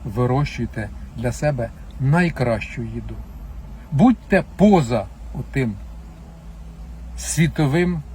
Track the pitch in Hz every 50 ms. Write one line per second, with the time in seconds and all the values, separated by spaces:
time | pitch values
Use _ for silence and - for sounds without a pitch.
0 | - 123 98 120 123 123 127 139 147 - - - 117 113 - 113 104 98 - -
1 | - - - 117 113 123 117 - - 151 143 120 113 113 - - - - - -
2 | 131 135 151 175 180 165 - - 147 123 113 107 - - - 127 117 113 113 117
3 | 110 110 110 - - - - - - - - - - - - - - - - 135
4 | 190 262 233 - - - 202 185 - - - - 180 214 202 175 139 113 123 110
5 | 92 - - - - - - - 120 - - 135 131 113 101 95 - - - -
6 | - - - - - - - - - - - - - - - - - - - -
7 | - - - - - - - 147 170 156 - - 156 135 135 175 180 180 175 160
8 | 143 - -